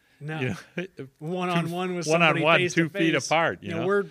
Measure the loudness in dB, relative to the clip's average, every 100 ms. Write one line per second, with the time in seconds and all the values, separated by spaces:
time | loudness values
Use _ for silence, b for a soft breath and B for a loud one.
0 | b b -12 -4 -4 -4 -8 -12 -10 -12
1 | -18 _ -8 -4 0 0 0 -4 -4 -4
2 | 2 4 4 4 4 4 2 0 0 0
3 | 0 0 0 2 2 -2 -6 -4 0 0
4 | -2